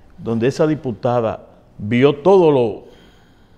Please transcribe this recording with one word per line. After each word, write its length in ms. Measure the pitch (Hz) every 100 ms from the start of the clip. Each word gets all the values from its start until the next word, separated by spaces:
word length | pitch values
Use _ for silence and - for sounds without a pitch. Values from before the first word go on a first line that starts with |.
| _ -
donde 300 | 110 113 127
esa 180 | - 156
diputada 800 | 147 131 101 123 120 110 90 - _ _ -
vio 380 | 104 120 139 147
todo 340 | 180 196 165
lo, 340 | 139 117 92 - - _ _ _ _ _